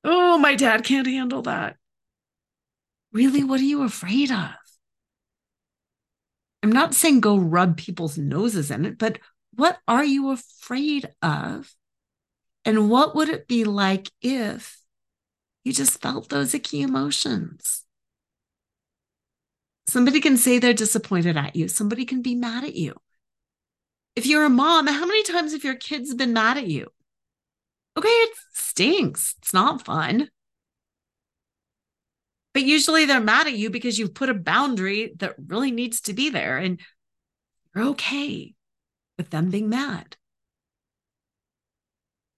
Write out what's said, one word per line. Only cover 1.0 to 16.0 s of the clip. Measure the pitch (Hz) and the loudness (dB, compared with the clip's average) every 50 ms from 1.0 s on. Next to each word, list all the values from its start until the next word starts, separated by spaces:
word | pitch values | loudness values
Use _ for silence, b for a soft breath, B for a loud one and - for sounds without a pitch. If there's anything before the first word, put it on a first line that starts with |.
| 262 | 2
handle | 262 254 262 254 247 262 254 233 | -2 -2 -2 -4 -4 -4 -4 -4
that." | 226 208 - - - - _ _ _ _ _ _ _ _ _ _ _ _ _ _ _ _ _ _ _ _ _ _ _ _ _ _ _ | -4 -4 -4 -6 -8 -10 _ _ _ _ _ _ _ _ _ _ _ _ _ _ _ _ _ _ _ _ _ _ _ _ _ _ _
Really, | 214 214 254 269 262 285 277 | 0 4 4 4 4 2 2
what | 262 269 269 | 2 0 2
are | 269 | 2
you | 277 294 285 269 | 2 2 0 0
afraid | 220 - - 175 180 208 269 285 262 | -2 -4 -6 -6 0 0 0 2 2
of? | 254 196 160 123 - - _ _ _ _ _ _ _ _ _ _ _ _ _ _ _ _ _ _ _ _ _ _ _ _ _ _ _ _ _ _ _ _ _ _ _ _ _ _ _ _ - | 0 -4 -4 -6 -10 -16 _ _ _ _ _ _ _ _ _ _ _ _ _ _ _ _ _ _ _ _ _ _ _ _ _ _ _ _ _ _ _ _ _ _ _ _ _ _ _ _ 0
I'm | 214 | 2
not | 226 262 320 330 339 | 4 4 2 2 0
saying | - - 320 285 247 | 2 4 6 6 6
go | - 214 208 | 6 4 4
rub | 196 180 160 160 175 185 180 165 | 4 2 2 2 4 4 4 2
people's | - - - 175 - 165 156 143 | 0 -4 -12 -8 -6 -6 -6 -4
noses | 160 143 143 139 165 214 240 214 175 143 143 | -4 -4 -2 -2 0 -2 0 -2 -2 -4 -4
in | 123 110 160 | -4 -4 -4
it, | - - | -4 -4
but | - 220 220 220 b b b b _ _ _ _ | -4 -4 -4 -4 b b b b _ _ _ _
what | 233 285 349 359 - _ | 2 2 2 2 0 _
are | - 233 254 294 | 0 2 2 2
you | 294 269 277 269 269 | 2 0 0 0 -2
afraid | 269 240 - _ _ _ - - 247 262 285 302 294 277 254 - _ _ | -4 -6 -8 _ _ _ -12 -8 -6 -4 -2 -2 -2 -4 -6 -8 _ _
of? | - 165 147 147 - - - - - - _ _ _ _ _ _ _ _ _ _ _ _ _ _ _ _ _ _ _ | -2 -2 -2 -2 -4 -8 -10 -12 -14 -18 _ _ _ _ _ _ _ _ _ _ _ _ _ _ _ _ _ _ _
And | 220 220 220 208 208 | 0 2 2 4 4
what | 226 254 302 302 - | 4 4 4 2 2
would | 302 311 302 | -2 0 0
it | 320 - - | -2 -6 -4
be | - 247 233 220 | -2 -2 0 0
like | 208 202 202 196 190 190 190 196 - _ _ | 0 0 0 0 0 0 -2 -4 -12 _ _
if | - 247 269 262 226 208 - - - - - _ _ _ _ _ _ _ _ _ _ _ _ _ _ _ _ _ _ | -4 -4 -2 -2 -4 -6 -8 -10 -16 -20 -20 _ _ _ _ _ _ _ _ _ _ _ _ _ _ _ _ _ _
you | 254 | -4
just | 254 - 277 262 - - | -2 0 0 0 0 -2